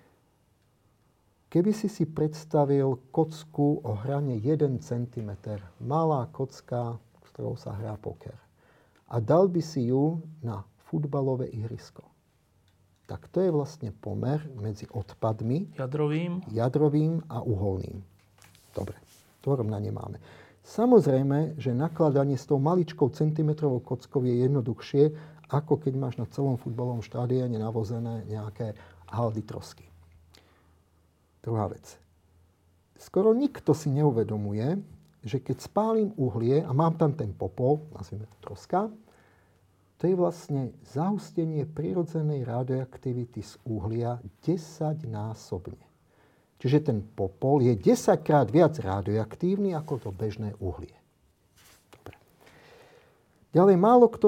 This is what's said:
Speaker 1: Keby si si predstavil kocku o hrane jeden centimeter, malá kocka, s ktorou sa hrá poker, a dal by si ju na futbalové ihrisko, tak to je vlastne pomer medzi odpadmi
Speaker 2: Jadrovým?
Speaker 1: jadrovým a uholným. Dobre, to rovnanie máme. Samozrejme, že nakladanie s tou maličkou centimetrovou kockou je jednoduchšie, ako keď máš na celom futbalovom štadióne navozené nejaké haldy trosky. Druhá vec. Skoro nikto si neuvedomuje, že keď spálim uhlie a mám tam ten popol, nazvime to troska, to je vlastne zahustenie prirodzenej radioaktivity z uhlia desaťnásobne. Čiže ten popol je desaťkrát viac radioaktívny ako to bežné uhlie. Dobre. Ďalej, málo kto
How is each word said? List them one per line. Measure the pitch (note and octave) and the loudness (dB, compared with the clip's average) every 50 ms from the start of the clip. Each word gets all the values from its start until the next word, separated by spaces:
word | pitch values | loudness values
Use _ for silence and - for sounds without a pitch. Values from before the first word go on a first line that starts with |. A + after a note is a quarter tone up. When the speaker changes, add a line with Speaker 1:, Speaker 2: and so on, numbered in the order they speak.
| _ _ _ _ _ _ _ _ _ _ _ _ _ _ _ _ _ _ _ _ _ _ _ _ _ _ _ _ _ _ | _ _ _ _ _ _ _ _ _ _ _ _ _ _ _ _ _ _ _ _ _ _ _ _ _ _ _ _ _ _
Speaker 1:
Keby | - E3 F3+ G#3+ | 0 2 2 2
si | G#3 G#3+ - G3 | 2 0 -2 -4
si | - - F3 | -2 -2 -2
predstavil | D#3 D#3 D3+ D3+ D#3 D#3 - - - - D#3 C#3+ C#3 C#3 C#3 C3+ C3+ C3 B2+ - - | -2 -2 -2 -2 -2 -2 -6 -8 0 2 2 4 4 4 2 2 2 0 -2 -6 -4
kocku | - E3 D#3+ D#3 D#3 - - - - - C#3+ C#3+ D3 - | 0 0 0 0 -2 -10 -16 -8 -2 0 2 2 2 0
o | - A#2 G#2+ G2+ G#2 | -2 -4 -4 -4 -4
hrane | C3 C#3 C#3+ D3 C#3 B2 G#2+ | -4 -2 -2 -2 -2 -2 -2
jeden | G#2 C3+ D#3+ D3 D3 C#3 B2+ A2+ - | 0 0 0 2 2 0 0 -2 -6
centimeter, | - A#2+ A#2+ A#2+ A#2+ - B2 A2 G#2 G2 - - A2 G#2+ G2+ G2 F2+ - - | -6 -6 -4 -6 -6 -6 -8 -8 -8 -8 -10 -10 -10 -10 -10 -10 -14 -16 -12
malá | A#2+ A#2+ C#3 D#3+ E3 D#3+ D3+ C3+ A#2 D#3 | -6 -2 0 0 2 2 0 0 -2 -4
kocka, | - - C3+ B2+ - - - - B2+ A#2+ A#2+ A#2 A#2 A2+ - _ _ _ _ | -6 -6 -8 -8 -8 -12 -10 -6 -4 -4 -4 -4 -6 -10 -14 _ _ _ _
s | _ | _
ktorou | - - A#2+ A2+ B2 | -12 -8 -8 -6 -6
sa | B2 - A2+ | -8 -8 -10
hrá | G#2 G2+ A2 G#2+ G#2+ | -10 -8 -8 -8 -10
poker, | G#2 - - - - - - - - _ _ _ _ _ _ _ _ _ _ _ _ _ - | -10 -10 -10 -12 -12 -14 -18 -18 -18 _ _ _ _ _ _ _ _ _ _ _ _ _ -8
a | - A#2+ A2 | -4 -2 2
dal | G#2+ D3 E3+ G3 G3 | 4 6 6 6 6
by | F3 E3+ D#3 | 4 0 -2
si | D#3 - C#3+ A#2+ A#2 | -2 -2 -2 0 2
ju | B2+ C3+ C#3+ D#3 E3 E3 D#3+ D#3+ - - - | 2 2 2 2 0 -2 -6 -12 -14 -10 -8
na | A#2 A2 G2+ G2+ - _ _ _ - | -8 -8 -8 -10 -14 _ _ _ -6
futbalové | - D#3+ D3 C#3+ C#3 C#3+ C3+ C3 C3 B2 B2+ - | -4 -4 -4 -2 -2 -2 0 0 -2 -2 -4 -6
ihrisko, | - A2+ G#2+ A2+ - - - - - - - - _ _ _ _ _ _ _ _ _ _ _ _ _ _ _ _ _ _ _ - | -8 -8 -8 -8 -8 -12 -14 -16 -20 -20 -20 -20 _ _ _ _ _ _ _ _ _ _ _ _ _ _ _ _ _ _ _ -14
tak | G2+ F#2+ - - | -14 -14 -12 -6
to | - E3+ | -2 0
je | F#3+ F#3 | 2 2
vlastne | E3 D3 C#3 - - - B2 A2 - | 2 0 0 -2 -6 -10 -10 -10 -10
pomer | - - - G2+ G#2 A2 B2 C#3+ D3+ D#3 D3+ C3 A#2 | -10 -8 -8 -6 -4 -2 -2 -2 -2 -4 -8 -12 -8
medzi | G2+ A2 G#2 G#2 - - | -8 -8 -8 -8 -12 -12
odpadmi | - G#2+ F#2+ - - - - A2 A2 G#2+ B2 A2+ B2+ - D#3+ D#3 - - | -8 -10 -10 -10 -8 -4 -2 -2 -2 -2 -2 -2 -2 -2 -4 -6 -8 -8
Speaker 2:
Jadrovým? | C3+ B2+ C#3 D3+ D3+ D3 D3+ D#3 E3+ F3 F3 F3+ - - | -8 -6 -2 -2 -2 0 0 -2 -2 -4 -4 -6 -8 -6
Speaker 1:
jadrovým | G#2+ A2 A2+ B2+ B2+ D3 D3+ D3+ C#3+ D3+ D3+ D#3+ E3 E3 - - | -2 0 0 2 2 4 4 4 4 4 2 2 0 -2 -4 -6
a | A#2 A#2 | -8 -6
uholným. | - - A2 F#2+ G2+ G2 F#2+ F#2 - - - G2 F#2+ - _ _ _ _ _ _ - - - - _ _ - | -4 -2 -2 0 0 -2 -2 -2 -4 -8 -10 -12 -14 -16 _ _ _ _ _ _ -20 -20 -20 -20 _ _ -10
Dobre, | - - - - - - _ - - _ _ _ _ | -8 -8 -8 -8 -12 -16 _ -20 -20 _ _ _ _
to | - C3 C#3 | -2 -2 0
rovnanie | C3 A2+ G#2 G#2+ G2+ G#2 G2+ G2+ | 0 0 -2 -2 -4 -4 -6 -6
máme. | - - - G2+ - - - - - - - - _ _ - | -8 -8 -10 -12 -14 -16 -20 -20 -20 -20 -20 -20 _ _ -10
Samozrejme, | - - A3+ B3 B3+ A3 D3 D3 C3 C3 C3+ C#3 C#3 D3 D#3+ D#3 D3+ | -2 0 4 8 8 8 8 8 4 4 4 4 2 2 0 0 -2
že | D3 - C3 | -4 -2 0
nakladanie | A#2+ A#2+ D3 E3+ E3 - E3 D3+ C3 C#3 C#3 C#3+ C#3 | 0 0 0 0 2 2 4 4 4 4 4 2 2
s | B2 - | 0 0
tou | - D3+ C#3 | 0 2 2
maličkou | C3+ D#3 F3 F#3 E3+ D#3+ - - D3 B2 - | 4 4 4 2 2 0 0 0 0 2 2
centimetrovou | - D#3 D#3 D3+ D#3 D#3+ D3+ D3+ D3+ D#3 C#3+ B2+ B2 | 2 0 0 0 0 0 0 0 0 0 0 0 -2
kockou | B2 - C3 A#2+ - - - C#3+ B2+ B2 | -4 -6 -8 -8 -6 -4 -2 -2 0 2
je | A#2+ A#2+ B2+ | 2 2 2
jednoduchšie, | C3 C#3+ C#3+ A2+ A#2 A2 - - - - C#3 C#3+ D#3 D#3 D#3 - - - - - - | 2 2 2 0 -2 -4 -6 -6 -2 4 4 4 4 2 -2 -12 -18 -20 -20 -8 -2
ako | - C#3+ D3+ - D3+ C#3+ | -2 0 0 2 0 0
keď | - C#3+ C3 | 0 0 -2
máš | C3+ C3+ B2+ A#2+ - | -2 -4 -4 -4 -6
na | A#2 - | -8 -6
celom | - - C#3 C#3 B2+ A#2+ | -4 -2 -2 0 0 -2
futbalovom | - C3+ A#2 A2+ B2 B2 A#2+ A#2 | -4 -6 -6 -4 -4 -4 -4 -6
štadióne | G2+ - - A#2+ B2 A#2 B2 B2+ B2+ B2 A#2+ | -6 -8 -6 -4 -2 0 0 0 0 -2 -2
navozené | A2 A2 A2+ A2 A#2 G#2+ G2+ A#2+ A#2 A#2 A#2 A#2 A2+ G2+ G2 | -4 -4 -4 -2 -4 -4 -4 -4 -6 -6 -6 -6 -8 -8 -8
nejaké | G#2+ A2 G#2+ G#2+ G2+ - A#2+ A2 G2+ - - - - - - - | -8 -8 -8 -8 -8 -8 -8 -8 -8 -10 -16 -20 -20 -20 -18 -8
haldy | - A2 A#2+ A2+ G#2 G#2+ G#2 - | -4 -2 -2 -2 -2 -4 -6 -8
trosky. | - F#2+ - - - - - - - - - _ - - _ _ _ - _ _ _ _ _ _ _ _ _ _ _ _ _ _ _ _ _ _ _ _ | -10 -12 -12 -14 -18 -20 -20 -20 -20 -20 -20 _ -20 -20 _ _ _ -20 _ _ _ _ _ _ _ _ _ _ _ _ _ _ _ _ _ _ _ _
Druhá | - A#2 A2+ A2 G#2 F#2 | -8 -4 -2 -2 -2 -2
vec. | - - - - - - _ _ _ _ _ _ _ _ _ _ _ _ _ _ _ _ _ _ _ - | -4 -8 -16 -20 -20 -20 _ _ _ _ _ _ _ _ _ _ _ _ _ _ _ _ _ _ _ -20
Skoro | - - - F#3 G3 A3 | -12 -4 0 2 4 4
nikto | A3 A#3+ C#4+ C4+ - - - - | 4 4 2 0 -2 -2 0 2
si | D3+ D#3 - D3+ | 2 2 2 0
neuvedomuje, | C3 C#3 D3+ D3 B2 A2+ A2 G#2 G#2+ G#2+ G#2 G2+ G2+ G#2+ A2+ C#3 F3 G3+ G3+ - - - - _ _ _ - | 0 2 4 4 4 2 0 0 -2 -4 -4 -4 -2 -2 0 0 -2 -2 -4 -8 -16 -20 -20 _ _ _ -10
že | G#2+ A2+ C#3 | -6 -6 -6
keď | - - C3 - - | -4 -4 -6 -6 -6
spálim | - - G3+ G#3+ A3 A3+ A3+ G#3+ G3 - - | -6 -2 0 0 2 2 2 0 0 0 -2
uhlie | C3+ B2+ G2+ A2+ A2+ A#2+ C3+ D3+ | -2 -2 0 0 2 2 2 2
a | D#3+ D#3+ C3 | 2 0 2
mám | C#3 D#3+ E3+ E3 E3 | 2 2 2 2 2
tam | F3 D3+ C3+ | 2 2 2
ten | - - G#2 | 0 -4 -6
popol, | G2 - G#2 F#2 - - B2 B2+ D3 D3+ D#3 D#3 - | -6 -6 -8 -8 -4 0 2 2 2 2 0 -8 -16
nazvime | - G2 - - G#2 G#2+ - | -16 -14 -12 -12 -12 -12 -14
to | - _ - - | -16 _ -18 -16
troska, | G#2+ - - - - F3+ G#3 A3+ G#3+ - - _ - _ _ _ _ _ _ _ _ _ _ _ _ _ _ _ _ - | -16 -16 -6 -2 0 0 0 0 -4 -12 -20 _ -20 _ _ _ _ _ _ _ _ _ _ _ _ _ _ _ _ -2
to | - | 0
je | E3+ F#3+ F3+ | 0 2 2
vlastne | F3 F3 E3+ - - - D3+ C3+ C3 A#2 - - - | 2 0 0 -2 -6 -4 -4 -2 -2 -4 -8 -12 -16
zahustenie | - - C#3 D#3+ F#3+ G#3 G3 - - - - E3 D#3+ D#3 D3+ C3+ | -8 -4 -2 0 0 0 -2 -4 -6 -4 -2 -2 -2 -2 -2 -4
prirodzenej | - - - D3+ F3+ F#3+ F3+ E3+ - - E3 D3+ D3+ D3+ C#3 B2 | -4 -4 -6 -4 -2 -2 -2 -2 -2 -2 -2 -2 0 -2 -2 -2
radioaktivity | A#2 A2+ B2 B2+ B2 C3 C3 C3 - - - - C3 B2 B2 A#2+ A#2+ - A2 | -4 -2 -2 -2 -2 -2 -2 -4 -6 -10 -10 -6 -6 -4 -4 -6 -8 -8 -12
z | G2+ - - - - | -12 -12 -14 -14 -8
uhlia | C3 A2 G#2+ E2+ G#2+ A2+ A#2 A#2+ A#2+ B2 A#2+ A#2+ G2+ - _ - | -6 -6 -4 -4 -4 -2 -2 -2 -4 -4 -6 -8 -14 -18 _ -2
desaťnásobne. | D3+ E3+ F#3+ D#3 - - - D#3+ D#3 D#3 D#3 D3+ A#2 A2 G#2 G#2 A2 A2 - - - - F#2+ F2 - - - - _ _ _ _ _ _ _ _ _ _ _ _ _ _ - | -2 -2 -2 -4 -8 -10 -6 -4 -4 -4 -4 -6 -8 -8 -6 -6 -8 -8 -10 -12 -10 -10 -8 -8 -10 -16 -16 -18 _ _ _ _ _ _ _ _ _ _ _ _ _ _ -4
Čiže | - C3 C3+ D3+ D3+ D3+ | 0 2 2 4 4 2
ten | A#2+ G#2 F#2+ | -2 -2 -2
popol | - - - G2+ F#2+ - - - C3 C#3 D3 B2 | -6 -6 -4 -4 -4 -4 -2 0 2 4 4 6
je | B2 A#2+ G2+ | 4 4 4
desaťkrát | - - B3 - - - F#3+ D#3+ D#3 - D#3 D3 B2+ G2+ | 4 4 4 4 4 2 2 2 4 4 4 4 4 4
viac | G#2+ D#3 F3 D3+ D#3 D3+ | 4 6 6 4 4 0
radioaktívny | A2+ F#2+ F#2+ G2+ G2 - G#2 A2 G#2+ G#2 - - - F3+ G3 G3 G3+ G3 F3+ D3+ | -4 -4 -2 -2 -2 0 0 -2 -2 -4 -6 -4 -2 -2 0 0 0 -2 -2 -4
ako | D#3 D#3 D3 A#2 | -6 -6 -8 -6
to | - G#2 | -6 -8
bežné | G2 F#2 A2 A2 G2 - A2 G#2 G2+ - | -8 -6 -6 -6 -4 -6 -8 -8 -8 -6
uhlie. | G2+ F#2 E2+ - E2+ - - _ _ _ _ _ _ _ _ _ _ _ _ _ - - - _ _ _ - | -6 -6 -6 -8 -10 -16 -18 _ _ _ _ _ _ _ _ _ _ _ _ _ -20 -20 -20 _ _ _ -20
Dobre. | - - - - - _ _ _ _ _ - - - - - - - - - - - _ _ _ _ _ _ _ _ _ _ - | -20 -20 -20 -20 -20 _ _ _ _ _ -20 -20 -20 -20 -20 -20 -20 -20 -20 -20 -20 _ _ _ _ _ _ _ _ _ _ 4
Ďalej, | D#3 F3+ G3+ F#3+ F3 | 6 8 8 8 8
málo | F#3 A3 B3 B3 A#3+ A3+ | 8 8 8 10 8 8
kto | A3+ - - | 6 6 4